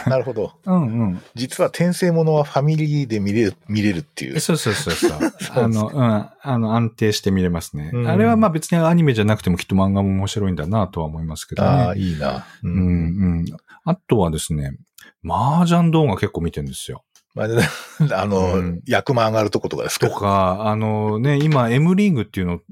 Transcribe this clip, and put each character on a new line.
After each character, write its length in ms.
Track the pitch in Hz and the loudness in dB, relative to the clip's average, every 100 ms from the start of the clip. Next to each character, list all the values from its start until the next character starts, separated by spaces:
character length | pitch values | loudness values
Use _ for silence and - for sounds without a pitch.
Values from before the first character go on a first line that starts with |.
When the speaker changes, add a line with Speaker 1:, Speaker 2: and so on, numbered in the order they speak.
| - | -2
Speaker 1:
あ、 40 | |
な 80 | 131 | -2
る 60 | |
ほ 100 | 117 | -2
ど。 180 | 113 92 - | -4 -6 -6
Speaker 2:
<laughs> 60 | 196 | -2
う 40 | |
ん 160 | 185 127 | 0 0
う 180 | 117 107 | 0 -2
ん。 100 | 90 - | -4 -8
Speaker 1:
実 280 | 117 131 - | -8 -6 -2
は 40 | 165 | -2
転 260 | - 175 | 0 0
生 180 | 170 180 | 2 2
も 100 | 165 | 2
の 100 | 160 | 2
は 100 | 151 | 2
フ 140 | 143 139 | 2 0
ァ 40 | |
ミ 140 | 147 156 | 2 2
リ 280 | 156 147 | 0 0
ー 20 | 127 | 0
で 120 | 110 | -2
見 140 | 101 | 0
れ 140 | 107 104 | 2 0
る、 80 | - - | -2 -4
見 160 | 107 | 0
れ 120 | 104 | 0
る 60 | 85 | 0
っ 20 | |
て 240 | 76 - 65 | -6 -10 -8
い 40 | |
う。 80 | 156 | -4
Speaker 2:
そ 120 | - | -2
う 40 | 160 | 0
そ 140 | - | 0
う 40 | |
そ 160 | 104 - | -2 -2
う 40 | |
そ 140 | 80 339 | 0 0
う。 20 | |
Speaker 1:
<laughs> 80 | 151 | 0
そ 80 | 320 | -4
う 40 | |
で 60 | - | -6
す 140 | - | -6
ね。 80 | - | 0
Speaker 2:
あ 60 | 117 | 0
の、 200 | 110 107 | 0 -2
う 100 | 147 | 0
ん、 40 | |
あ 560 | 120 107 - - 139 120 | 2 0 -4 -10 -4 -2
の、 180 | 110 113 | 0 0
安 140 | 117 | 0
定 220 | - 110 | 0 0
し 100 | 104 | 0
て 80 | 101 | 0
見 120 | 95 | 0
れ 60 | 90 | 0
ま 140 | 85 | -2
す 140 | - 73 | -6 -10
ね。 140 | 76 | -6
Speaker 1:
う 60 | 123 | -4
ん。 60 | 120 | 0
Speaker 2:
あ 80 | 180 | 2
れ 100 | 226 | 4
は 100 | 226 | 4
ま 120 | 214 | 2
あ 20 | |
別 200 | 160 - | 0 0
に 60 | 170 | 2
ア 140 | 160 | 4
ニ 100 | 170 | 4
メ 120 | 156 | 4
じ 80 | 110 | 4
ゃ 20 | |
な 120 | 104 104 | 2 2
く 40 | |
て 60 | - | 0
も 80 | 87 | -2
き 60 | |
っ 40 | - | 0
と 80 | |
漫 200 | 95 95 | 0 2
画 80 | 98 | 2
も 80 | 98 | 0
面 160 | 95 98 | 0 -2
白 220 | 110 98 | -2 -2
い 20 | |
ん 20 | |
だ 120 | 87 78 | -2 -2
な 200 | 110 92 | 0 0
と 140 | - | -2
は 60 | 78 | -6
思 140 | 80 | -6
い 20 | |
ま 120 | 80 78 | -8 -8
す 80 | - | -8
け 80 | |
ど 80 | - | 0
ね。 60 | - | 2
Speaker 1:
あ 200 | 135 123 | 2 2
あ、 60 | 98 | 0
い 160 | 95 | -2
い 40 | 78 | -2
な。 280 | 71 65 - - | -4 -6 -10 -10
う 60 | 90 | -4
ん。 40 | |
Speaker 2:
う 20 | |
ん 40 | 90 | 0
う 40 | 90 87 82 92 92 85 | 2 2 0 0 0 0
ん。 20 | 85 - _ - | -4 -8 _ -8
あ 100 | - | -4
と 240 | 170 - 117 | -4 0 2
は 120 | 85 | 2
で 80 | 78 | 0
す 140 | - | -4
ね、 240 | 76 69 65 _ _ - _ 85 | -4 -6 -8 _ _ -20 _ -6
麻 400 | - 127 160 175 | -2 0 2 4
雀 240 | 175 170 | 4 4
動 140 | 160 | 4
画 120 | 147 92 | 2 2
結 140 | 101 | -2
構 120 | 85 | -2
見 100 | 82 | -4
て 80 | 78 | -4
ん 60 | 69 | -8
で 80 | |
す 160 | 65 - | -10 -12
よ。 140 | 64 _ _ _ | -14 _ _ _
Speaker 1:
ま 100 | - | -6
あ、 20 | 110 | -2
<laughs> 760 | 117 147 - - - 147 95 | 0 0 -2 -8 -2 0 0
あ 60 | 104 | 0
の、 280 | 98 92 | 0 2
Speaker 2:
う 60 | 95 | 0
ん。 220 | 87 87 - | -2 -6 -2
Speaker 1:
役 280 | 104 - | -2 0
満 140 | 123 110 | 2 2
上 40 | |
が 100 | 110 | 2
る 80 | 104 | 0
と 100 | 107 | -2
こ 80 | 95 | -4
と 80 | 69 | -6
か 80 | |
で 60 | 60 | -6
す 100 | - | -2
か？ 80 | 113 | -2
Speaker 2:
と 40 | - | 0
か、 520 | 101 98 92 95 107 | 0 2 2 0 -2
あ 80 | 107 | -2
の 420 | 110 107 107 107 | -2 -2 -2 0
ね、 200 | 135 143 | 0 2
今、 300 | 151 143 117 | 2 2 2
M 240 | 123 160 | 2 4
リ 160 | 185 208 | 4 2
ー 20 | |
グ 100 | 139 | 0
っ 20 | |
て 160 | 101 - | -2 -4
い 20 | |
う 40 | 90 | -4
の 80 | |
を 60 | 87 - | -4 -10